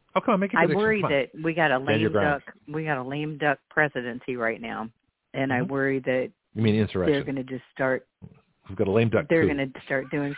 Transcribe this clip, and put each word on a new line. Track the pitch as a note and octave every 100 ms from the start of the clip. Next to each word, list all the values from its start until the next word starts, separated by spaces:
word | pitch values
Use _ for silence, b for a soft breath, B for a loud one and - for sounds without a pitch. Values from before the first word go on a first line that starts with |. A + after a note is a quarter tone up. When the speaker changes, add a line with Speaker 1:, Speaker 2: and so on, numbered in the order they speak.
| _
Speaker 1:
Oh, | F#3+
come | -
on, | F#3+
make | G3
a | E3
Speaker 2:
I |
Speaker 1:
prediction. | F3 F#3
Speaker 2:
worry | A3 G#3+
Speaker 1:
Come | D3+
on. | C#3+ A#2+
Speaker 2:
that | D#3
we | D#3+
got | D#3+ D#3
a | C3
Speaker 1:
Stand | C3+ A2
your | G#2+
Speaker 2:
lame |
Speaker 1:
ground. | - D3+ C#3+
Speaker 2:
duck. | - - -
We | D3+
got | D#3 C3+
a |
lame | B2+ D3 D3+ D3
duck | D3 C3+ _
presidency | D#3 D3+ C3 A#2+ A#2+ - B2
right | A2+ A2
now, | A2+ G#2+ A2+ _ _ _ _
and | C#3 C3+
I | B2+
Speaker 1:
Mm-hmm. | B2+
Speaker 2:
worry | C#3 C3+ C3+
that | B2+ C3 - _ _
Speaker 1:
You | G#2+
mean | A2
insurrection? | A2 G2+ F#2+ F2+
Speaker 2:
they're | C#3+
gonna | C#3 C3+
just | B2+ B2+ -
start. | - C3 B2+ _ _ - - _ _ -
Speaker 1:
We've | F#2+
got | F#2+
a |
lame | G#2+ A#2
duck | G#2 D3
Speaker 2:
They're | E3
Speaker 1:
coup. | D#3+
Speaker 2:
gonna | C#3+ C3+ -
start | - C3+ C3+
doing | D3 C#3+